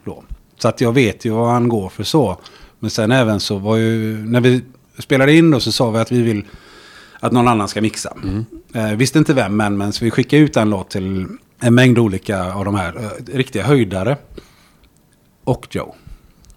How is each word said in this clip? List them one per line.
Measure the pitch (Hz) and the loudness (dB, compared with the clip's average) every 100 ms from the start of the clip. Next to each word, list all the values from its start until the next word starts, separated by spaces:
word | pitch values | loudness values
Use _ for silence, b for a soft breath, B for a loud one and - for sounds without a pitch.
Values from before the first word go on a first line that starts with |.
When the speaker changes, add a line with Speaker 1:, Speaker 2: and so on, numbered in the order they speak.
Speaker 1:
då. | - - - - _ _ | -12 -16 -16 -18 _ _
Så | 117 | -4
att | - | 0
jag | 120 | 0
vet | 123 113 - | 2 0 -2
ju | 117 | -4
vad | 110 117 | 0 0
han | 120 120 | 2 0
går | 117 92 | 0 -4
för | - | -8
så. | 104 160 113 90 B B B B | -2 0 0 -4 B B B B
Men | 110 | -6
sen | - 107 | -2 2
även | 131 113 101 | 2 2 0
så | - 101 | -2 -4
var | 101 110 | 0 0
ju, | 113 113 110 110 | 0 -2 -4 -8
när | 107 120 | -2 2
vi | 123 127 113 - _ - | 4 2 -2 -20 _ -20
spelade | - 139 135 | -2 2 6
in | 160 165 | 6 6
då, | 135 | 4
så | 110 | 0
sa | - 123 | -2 0
vi | 110 | 0
att | 113 | 0
vi | 123 | 0
vill | 117 107 - B B B B B B B | 0 -2 -6 B B B B B B B
att | 120 | -2
någon | 120 120 | 2 2
annan | 113 98 | 2 0
ska | 104 | -2
mixa. | 107 - - - | -4 -4 -12 -10
Speaker 2:
Mm. | 98 101 113 110 - | -6 -6 -8 -14 -12
Speaker 1:
Eh, | 123 107 107 | -6 -4 0
visste | 131 156 | 2 2
inte | 151 | 2
vem | 135 98 104 | 2 0 0
än, | 104 101 | 0 0
men | 101 | -4
så | - | -2
vi | 117 | -2
skickade | - 120 147 | -2 2 4
ut | 151 - | 4 2
en | 107 | 0
låt | 101 90 | -2 -6
till | 101 95 95 92 214 _ _ | -6 -4 -4 -6 -10 _ _
en | 123 | 4
mängd | 120 127 117 | 6 6 4
olika | 113 92 - 98 90 | 2 -2 -4 -4 -4
av | 98 | -6
de | 98 | -4
här, | 101 85 - | -4 -4 -6
eh, | 107 98 120 131 | -10 -12 -8 -4
riktiga | 131 101 | -4 -2
höjdare | 107 147 104 92 98 139 - B B B B B _ _ _ _ _ _ | 2 2 2 -2 -2 -4 -8 B B B B B _ _ _ _ _ _
och | - 123 - | -4 -4 -4
Joe. | 92 - - b b b b _ | -10 -10 -14 b b b b _